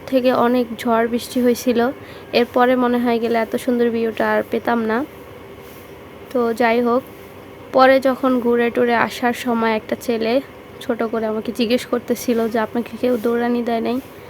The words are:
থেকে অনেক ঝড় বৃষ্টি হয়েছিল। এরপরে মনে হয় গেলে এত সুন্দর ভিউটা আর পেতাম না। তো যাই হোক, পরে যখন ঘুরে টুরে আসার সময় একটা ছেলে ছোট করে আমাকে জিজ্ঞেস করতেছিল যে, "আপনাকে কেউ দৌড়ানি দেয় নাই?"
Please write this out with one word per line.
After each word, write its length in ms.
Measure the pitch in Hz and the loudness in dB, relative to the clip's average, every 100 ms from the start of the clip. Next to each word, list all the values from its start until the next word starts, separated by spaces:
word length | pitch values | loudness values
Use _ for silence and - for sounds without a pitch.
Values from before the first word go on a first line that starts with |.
| - | 2
থেকে 260 | 262 254 | 2 4
অনেক 340 | 247 240 247 233 220 | 4 4 2 0 -2
ঝড় 280 | 240 226 233 | 0 2 2
বৃষ্টি 340 | 233 - 254 | -2 -2 0
হয়েছিল। 480 | 247 233 262 233 240 285 - - - | 2 2 2 2 0 -2 -12 -16 -2
এরপরে 420 | 233 240 254 247 254 | 0 2 4 4 4
মনে 220 | 240 247 | 2 2
হয় 220 | 240 233 | 2 0
গেলে 200 | 226 226 | 2 0
এত 160 | 226 240 | 0 -2
সুন্দর 340 | - 240 240 | 0 2 2
ভিউটা 420 | 226 226 214 220 | 2 -2 0 0
আর 120 | 214 - | 2 0
পেতাম 340 | 233 240 233 220 | -2 0 0 0
না। 200 | 226 311 - - - - - - - - - - - - | -2 -4 -10 -18 -18 -18 -18 -18 -20 -20 -20 -18 -18 -6
তো 200 | 254 233 | -2 0
যাই 280 | 226 240 233 | 2 2 4
হোক, 220 | 240 247 - - - - - - - | 2 2 -2 -18 -18 -18 -20 -18 0
পরে 260 | 262 262 269 | 6 6 6
যখন 400 | 269 247 262 254 | 4 2 2 2
ঘুরে 300 | 240 240 233 | 2 2 2
টুরে 260 | 233 240 233 | 2 2 2
আসার 380 | 220 - 240 | 0 0 -2
সময় 420 | 233 247 233 226 220 | 0 -2 0 2 0
একটা 200 | - 233 | -2 -6
ছেলে 400 | - 226 220 262 - - - - | -2 -2 2 0 -2 -16 -18 -12
ছোট 220 | - 226 | -6 -4
করে 220 | 233 233 220 | -2 -2 -2
আমাকে 260 | 220 226 | -4 -4
জিজ্ঞেস 340 | 226 220 247 - | -2 0 0 0
করতেছিল 600 | 240 - 240 - 226 226 | -4 -2 -4 0 0 2
যে, 120 | 226 | 0
"আপনাকে 380 | 214 240 226 220 | -2 -4 -6 -2
কেউ 160 | 254 240 | 0 0
দৌড়ানি 460 | 233 233 240 240 | 0 0 0 0
দেয় 180 | 233 233 | 0 -2
নাই?" 180 | 226 247 - - | -2 -4 -6 -18